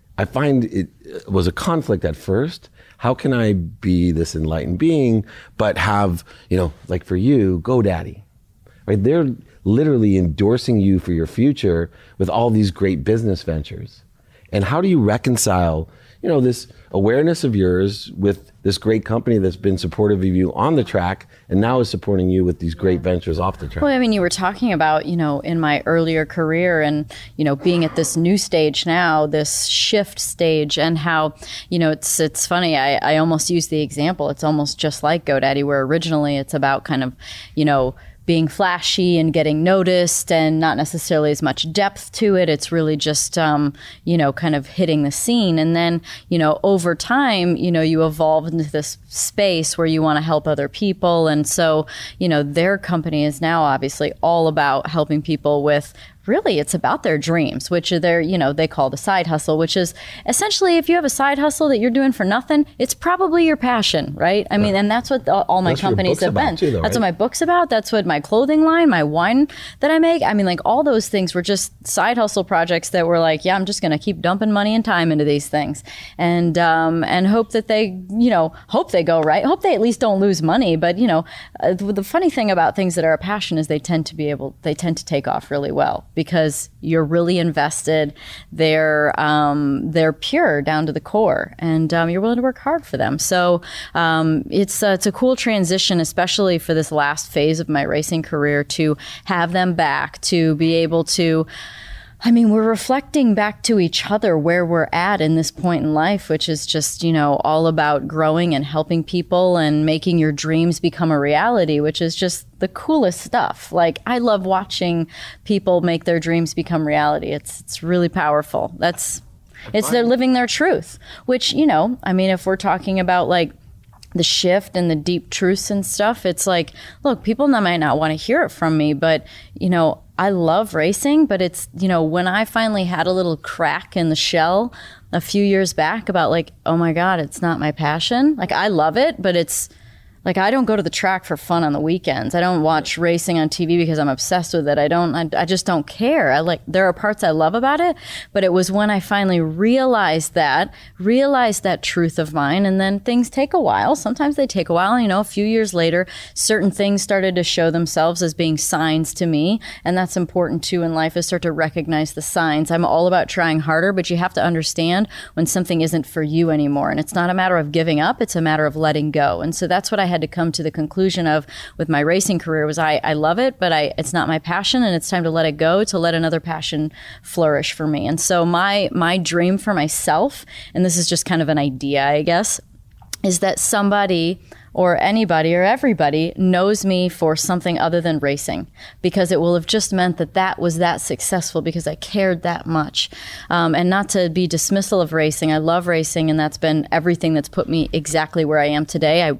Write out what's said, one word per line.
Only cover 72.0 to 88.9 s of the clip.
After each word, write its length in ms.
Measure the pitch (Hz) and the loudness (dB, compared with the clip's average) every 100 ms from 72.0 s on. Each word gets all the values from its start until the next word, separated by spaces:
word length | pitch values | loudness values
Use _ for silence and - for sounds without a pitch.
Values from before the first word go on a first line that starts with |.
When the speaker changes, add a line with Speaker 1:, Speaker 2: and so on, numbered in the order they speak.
| 202 240 | 0 2
Speaker 2:
hustle 260 | 208 208 | 0 0
projects 460 | - 175 170 170 - | 0 0 2 -2 0
that 160 | 185 170 | 0 2
were 140 | 170 | 2
like, 260 | 165 156 185 | 2 2 0
"Yeah, 100 | 190 | 0
I'm 100 | 190 | -2
just 180 | 202 | -2
gonna 160 | 170 151 | -2 -2
keep 200 | - 165 | -2 -2
dumping 320 | 170 196 214 | -2 0 0
money 220 | 202 208 | 0 2
and 100 | 226 | 0
time 280 | 220 175 165 | 0 0 2
into 140 | 151 147 | 2 2
these 220 | 147 - | 0 0
things 360 | 151 147 147 - - - - | -2 -2 -6 -12 -18 -14 -4
and, 400 | 175 175 170 165 | 0 2 2 2
um, 460 | 170 165 165 165 | 2 2 2 0
and 240 | - 180 190 | 0 0 2
hope 240 | 226 226 | 2 0
that 160 | 226 220 | -2 0
they, 280 | 214 214 185 185 | 0 -2 -6 -6
you 220 | 214 240 | 0 2
know, 200 | 185 160 - - | 4 0 -4 -4
hope 200 | 269 - | -2 0
they 140 | 180 | 0
go 180 | 165 165 | 2 2
right. 240 | 151 170 269 | 4 2 2
Hope 160 | 370 | 0
they 140 | 392 214 | 2 2
at 60 | |
least 180 | 233 214 | 2 2
don't 200 | 226 196 | 0 2
lose 220 | 202 165 | 2 2
money." 340 | 160 220 202 160 | 2 2 2 2
But, 220 | 170 180 | 0 2
you 80 | 233 | 2
know, 180 | 165 165 - - - | 0 -2 -10 -18 -4
uh, 160 | 151 185 | -2 0
the, 180 | 202 | -2
the 100 | 196 | -4
funny 280 | 196 339 359 | -2 0 0
thing 180 | 269 214 | 0 0
about 260 | 180 156 - | 2 2 0
things 200 | 185 170 | -2 0
that 100 | 160 | 2
are 80 | |
a 40 | 156 | 0
passion 400 | 190 208 - 160 | -2 -6 -4 -2
is 80 | 156 | -2
they 100 | 147 | -4
tend 300 | 160 165 156 | -2 -2 -4
to 80 | 156 | -4
be 160 | 147 | -4
able, 240 | 143 139 - | -4 -8 -8
they 100 | 160 | -6
tend 240 | 156 175 165 | -4 -4 -4
to 80 | - | -4
take 220 | 143 139 | -4 -2
off 240 | - - | -4 -4
really 200 | 143 143 | -4 -2
well 360 | 147 - - - 165 | -2 -2 -2 -6 -6
because 540 | 156 175 156 143 - - | -2 0 0 -2 -10 -10
you're 240 | 160 160 | -2 0
really 360 | 151 170 170 180 | 2 0 2 0
invested. 720 | 165 151 147 - - 156 147 - - - - | 0 0 -2 -2 0 0 0 -4 -18 -20 -10
They're, 600 | - 160 156 156 | 0 2 2 2